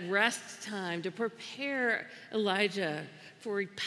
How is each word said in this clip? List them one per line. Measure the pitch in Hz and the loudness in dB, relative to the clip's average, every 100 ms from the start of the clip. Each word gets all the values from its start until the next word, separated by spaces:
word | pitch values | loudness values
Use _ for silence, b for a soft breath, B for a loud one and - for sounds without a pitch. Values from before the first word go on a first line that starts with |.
| 175 | 2
rest | 196 233 - - - | 4 4 2 -8 -12
time, | - 208 180 170 | -6 -4 -2 -2
to | 170 | -2
prepare | 170 226 - - - 277 269 240 220 - B B | -2 -2 -4 -12 -4 -2 2 2 2 -2 B B
Elijah | 220 202 190 208 190 165 151 160 B B B | 2 4 6 4 2 0 0 -6 B B B
for | 226 202 | -4 -2
a | 196 - | -2 -4